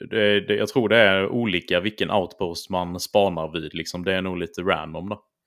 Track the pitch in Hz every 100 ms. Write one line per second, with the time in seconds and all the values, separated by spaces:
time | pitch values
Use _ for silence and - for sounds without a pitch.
0 | - 107 104 104 98 104 107 139 107 117
1 | 104 95 98 123 113 87 - 90 101 -
2 | 87 101 87 - 92 85 - 92 87 87
3 | - 107 98 85 80 80 78 80 80 90
4 | 90 95 92 90 85 - 90 82 78 80
5 | 95 104 _ _